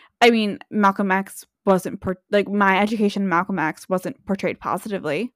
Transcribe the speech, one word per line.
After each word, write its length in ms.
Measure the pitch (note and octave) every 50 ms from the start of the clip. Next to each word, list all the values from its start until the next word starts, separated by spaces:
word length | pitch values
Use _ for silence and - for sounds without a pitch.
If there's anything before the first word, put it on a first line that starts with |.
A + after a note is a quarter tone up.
| - _ _ _
I 100 | A#3+ A#3+
mean, 260 | A#3+ A3+ G#3+ G#3 F#3 - - -
Malcolm 400 | - G#3+ G3+ G3 G3 - G3+ G3
X 340 | F#3 F#3+ G3 - - - - _ _ _ _
wasn't 360 | G3+ F#3+ F3+ - F3 - G3
por-, 200 | - F#3+ F#3 - _ _
like, 160 | G3+ G#3 F#3+ -
my 300 | G3+ G#3 G3+ G3 F#3+ F#3+
education 420 | G#3 G#3 A#3 G#3 G#3+ G3+ - G3+ G3
in 60 | F#3+
Malcolm 300 | E3 E3+ F#3 - G3 F3
X 280 | D#3 D#3 E3 - -
wasn't 380 | - F#3+ F3+ - - - - _
portrayed 340 | - - G3 - E3+ G2+ -
positively, 720 | - - B2+ F#3 - A3+ G3 F3+ - D3+ C#3+ D#3+ A3 B3 -